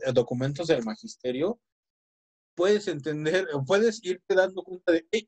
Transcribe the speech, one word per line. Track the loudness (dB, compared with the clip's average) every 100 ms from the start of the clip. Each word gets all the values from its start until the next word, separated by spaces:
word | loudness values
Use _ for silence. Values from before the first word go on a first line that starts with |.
eh, | 0
documentos | 2 0 -2 -4 -4 0
del | 0
magisterio, | 0 -8 -14 -8 -6 -2 -4 -4 _ _ _ _ _ _ _ _ _ -2
puedes | 2 2 0
entender, | -6 -6 -4 0 0 0
o | -4 2
puedes | 2 2 0
irte | -6 -6 _ 2
dando | 2 -2
cuenta | -12 -6 0
de, | 0 0
"Hey, | -4